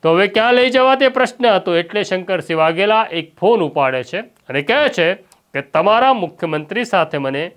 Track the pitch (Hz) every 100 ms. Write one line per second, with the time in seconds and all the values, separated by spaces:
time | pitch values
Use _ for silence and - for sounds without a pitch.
0 | 165 170 202 208 226 247 254 254 262 262
1 | 269 262 247 - 240 190 - 170 170 208
2 | 190 185 185 185 147 160 160 165 202 220
3 | 220 165 156 _ 185 233 156 147 135 131
4 | 127 185 247 _ _ 135 143 254 294 -
5 | 165 190 _ _ _ 135 139 156 185 226
6 | 262 254 170 - 170 156 151 202 233 190
7 | 160 147 135 135 170